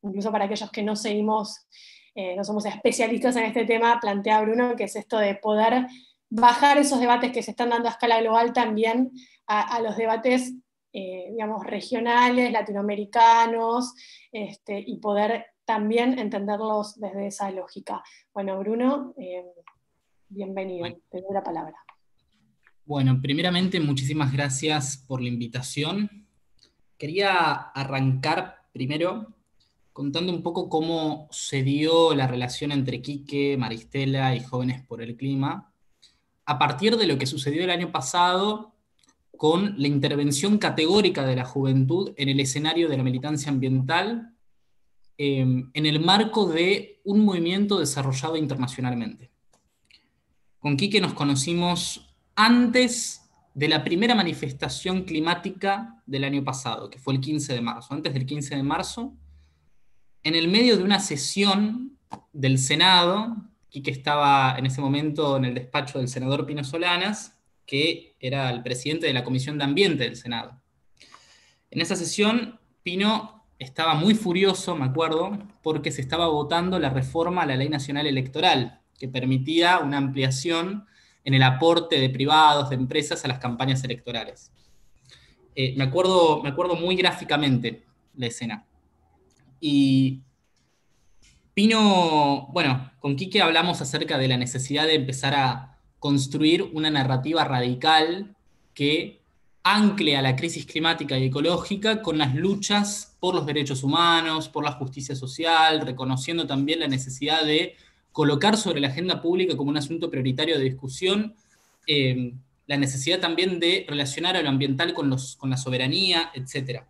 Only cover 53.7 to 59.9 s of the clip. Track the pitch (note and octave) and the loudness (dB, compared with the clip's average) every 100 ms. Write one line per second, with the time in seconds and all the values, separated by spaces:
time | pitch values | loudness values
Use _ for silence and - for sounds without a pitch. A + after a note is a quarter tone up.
53.7 | D#3 - E3+ A#3 A#3 F3 C#3 C3+ C3 D3 | 0 0 0 2 2 0 -2 -8 -6 -8
54.7 | - F#3 F#3+ F#3 D#3 E3 F3 G3 F#3+ G3 | -6 -4 -4 -4 -2 0 -2 -4 -6 -4
55.7 | G3+ A#3 - - C3+ C#3 C#3+ C3+ B2+ B2 | -4 -6 -16 -10 -6 -2 -2 -4 -6 -6
56.7 | A2 - - - C3+ C3 D3+ C#3 B2 A#2 | -8 -12 -12 -4 -2 -2 -4 -4 -4 -4
57.7 | A2+ - C#3+ D3+ C3+ C3 D3 C3+ C#3+ C#3 | -8 -10 -8 -4 -4 -4 -6 -6 -4 -2
58.7 | D#3+ F#3 - B3 - - - _ _ _ | -2 -4 -8 -10 -12 -20 -20 _ _ _
59.7 | _ _ | _ _